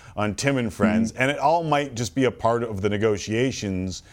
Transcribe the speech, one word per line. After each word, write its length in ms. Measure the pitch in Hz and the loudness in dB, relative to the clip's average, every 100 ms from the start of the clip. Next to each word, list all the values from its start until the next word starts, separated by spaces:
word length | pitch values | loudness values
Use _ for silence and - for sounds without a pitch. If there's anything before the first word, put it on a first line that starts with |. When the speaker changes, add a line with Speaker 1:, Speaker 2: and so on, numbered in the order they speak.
| - - | -14 -4
Speaker 1:
on 200 | 104 98 | -4 -2
Tim 220 | 139 135 | 0 0
and 140 | 117 | -2
Friends. 400 | - 104 110 113 | 0 2 2 0
Speaker 2:
Mm-hmm. 100 | - | 0
Speaker 1:
And 80 | 131 | -2
it 80 | 143 | 2
all 240 | 139 170 | 2 2
might 320 | 160 147 143 120 | 2 0 0 -4
just 180 | 120 | -4
be 120 | - 123 | 2 0
a 60 | |
part 300 | - 113 117 | 2 0 0
of 200 | 117 101 | -2 -2
the 80 | 101 | 0
negotiations, 1120 | 104 110 101 - 110 131 - 101 92 92 87 - | 2 2 0 -2 0 0 -2 -4 -2 -4 -8 -14